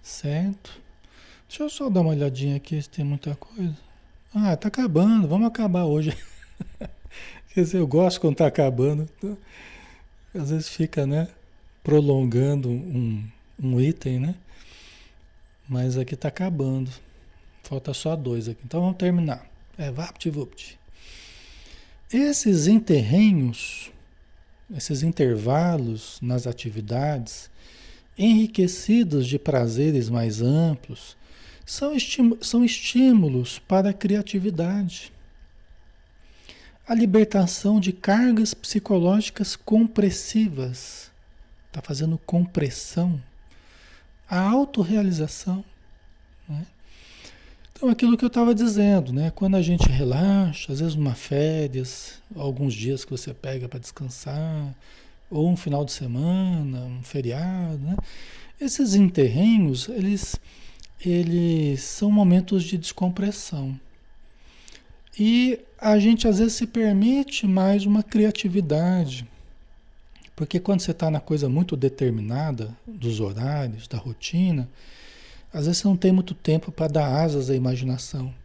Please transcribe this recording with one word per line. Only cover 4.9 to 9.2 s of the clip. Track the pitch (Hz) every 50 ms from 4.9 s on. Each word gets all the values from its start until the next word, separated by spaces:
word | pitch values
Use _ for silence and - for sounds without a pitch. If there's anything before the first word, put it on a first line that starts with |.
| 151 156 180 214 226 220 190 143
vamos | 156 196 226
acabar | 233 226 240 220 202 175 180 180
hoje. | 156 147 151 156 156 151 - - - - - - - - - - - - -
<laughs> | - - - - - - - - - - - - - -
Quer | - 185
dizer, | 180 160 180 185
eu | 170
gosto | 139 131 156 180 180 175 -
quando | - 160 143
tá | - 165
acabando. | 143 - - 147 135 127 123 131 143 151 147 156 156 -
Então, | -